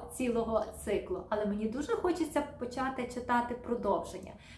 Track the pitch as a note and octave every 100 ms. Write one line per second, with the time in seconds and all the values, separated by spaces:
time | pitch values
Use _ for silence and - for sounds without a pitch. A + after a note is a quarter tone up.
0 | - - B3 A3+ A3 A3 - - A3 G3
1 | - F#3 - G#3 G#3 G#3 A3 B3+ D4+ A4+
2 | F4+ E4 D#4 D4 C#4+ - B3 C4+ C4 B3+
3 | A#3+ B3 - A#3+ A#3+ A#3 A#3+ A3 G3+ F3
4 | - F3+ F#3 - -